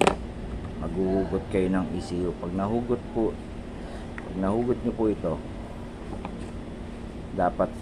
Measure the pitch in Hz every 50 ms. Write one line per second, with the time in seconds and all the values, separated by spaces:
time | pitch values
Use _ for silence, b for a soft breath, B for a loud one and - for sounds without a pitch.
0 | - - - - - - - - - - - - - 80 - - 80 82 82 95
1 | 95 92 98 98 95 85 95 92 - - - 95 92 92 95 92 85 78 82 87
2 | - - 90 87 90 85 82 - - 87 90 95 98 104 117 120 120 120 120 -
3 | - - - 117 110 92 - - - - - - - - - B B B B B
4 | B B - - - - 87 92 95 95 107 117 120 120 117 113 120 117 - 113
5 | 110 107 98 - - 82 78 71 - - - - - - - - - - - -
6 | - - - - - - - - - - - - - - - - - - - -
7 | - - - - - - - 92 90 87 - - 92 - - -